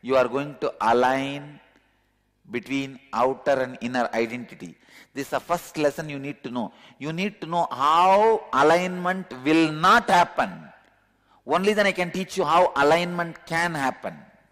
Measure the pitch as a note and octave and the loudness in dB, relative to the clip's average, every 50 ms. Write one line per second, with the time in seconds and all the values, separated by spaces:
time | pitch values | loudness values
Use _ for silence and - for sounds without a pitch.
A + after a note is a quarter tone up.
0 | - A#2+ C3 C3 B2+ A#2+ A#2 C3+ C#3+ D3 C#3+ - - C#3+ - - G#2 A2 A#2 A#2+ | -4 0 2 2 2 2 -2 -6 -6 -6 -10 -8 -8 -8 -6 -2 0 2 4 4
1 | B2 B2+ C3 C3+ C3+ C#3 C#3 C#3+ C#3+ D3 D3 C#3+ _ _ _ _ _ _ _ _ | 4 2 2 0 -4 -6 -10 -12 -14 -16 -20 -20 _ _ _ _ _ _ _ _
2 | _ _ _ _ _ _ _ _ _ - G2+ A#2+ G#2+ A#2 C3+ C#3 C#3 C3+ C3+ B2 | _ _ _ _ _ _ _ _ _ -10 -10 -10 -8 -6 -6 -6 -6 -8 -12 -20
3 | _ _ - A2 B2 C3 C3+ B2+ - D3 C#3 C3 C3 B2+ B2+ - - A#2+ B2+ B2+ | _ _ -2 0 0 0 -2 -2 0 0 0 0 0 -4 -6 -8 -8 -4 -2 -2
4 | A#2+ - - A#2 A#2 A2+ A2+ B2 A#2+ - - - - E2+ - _ _ _ - - | -2 -2 0 -2 -2 -2 -4 -10 -12 -14 -16 -16 -16 -18 -18 _ _ _ -20 -20
5 | - _ _ C3 C#3 - - C3 - - E3+ E3+ - - - D#3+ D3+ D3 C3+ - | -20 _ _ -12 -10 -6 -6 -6 -2 -2 -4 -4 -4 -10 -6 -2 0 0 0 -2
6 | E3 D#3 C#3+ C#3 C3+ C#3+ C#3 _ _ B2+ A#2 B2 A2+ E2+ - - - - - _ | -10 -10 -10 -10 -10 -12 -12 _ _ -8 -6 -6 -6 -8 -10 -18 -20 -20 -18 _
7 | C3 D3+ D#3+ E3+ F#3+ G#3 G3+ _ - D#3 E3 F3 E3 - B2+ B2 C3+ D3 D#3+ E3+ | -10 -8 -6 -4 -6 -6 -6 _ -10 -4 -2 -2 -2 -2 -2 0 0 2 4 4
8 | F3+ F#3+ F#3+ G3+ G#3+ A3+ A3+ G#3 - - - C3 C#3+ D3+ E3 F3 F3+ F#3 F3+ F3+ | 6 6 6 6 6 4 2 2 -2 -4 0 2 4 4 4 4 2 -2 -6 -4
9 | F3+ F3+ F#3 F#3+ F3+ - C3 B2+ B2+ C#3+ D#3 E3 E3 D#3 D3+ D#3 E3 F#3 G#3+ A#3+ | -4 -4 -4 -4 -6 -12 -14 -6 0 2 4 4 4 2 0 0 4 4 4 4
10 | - - G3 F3 F3 - - - C3 G2+ F2+ D#2+ D#2+ - - _ _ _ _ _ | 4 4 4 4 4 2 0 -4 -4 -4 -4 -14 -18 -20 -20 _ _ _ _ _
11 | _ _ _ _ _ _ _ _ _ A#2+ D3 F3 F#3 G3+ G#3+ G3+ G#3 G3 F#3 F#3 | _ _ _ _ _ _ _ _ _ -2 -2 0 2 2 2 2 2 0 0 -2
12 | F3+ E3+ - F#3 F#3 - - F#3 F3+ D3 D#3+ F3 F#3 - - C#3 C#3 D3 D#3 E3+ | -4 -4 -4 -6 -6 -6 -4 -4 0 2 4 4 4 4 4 2 4 4 4 4
13 | F3 F3 F3 F3 F3 E3+ D#3 - - - E3 E3 E3+ F3 E3 D3+ C3+ C3 A#2+ - | 2 -2 -4 -6 -6 -6 -8 -16 -12 -6 -4 -2 -2 -2 -2 -2 -2 -4 -4 -4
14 | - G2 F2 D2 C#2+ - _ _ _ _ | -10 -12 -12 -12 -20 -20 _ _ _ _